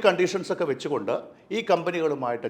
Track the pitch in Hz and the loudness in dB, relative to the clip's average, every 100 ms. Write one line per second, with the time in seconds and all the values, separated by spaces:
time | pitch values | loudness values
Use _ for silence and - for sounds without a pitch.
0 | 214 175 180 190 170 180 160 131 156 131 | 6 4 2 0 -4 -2 -2 -2 -2 -2
1 | 101 127 - - - 226 - 170 170 170 | -2 -4 -6 -18 -6 -4 2 2 2 -2
2 | 156 135 123 117 | 0 0 -2 -4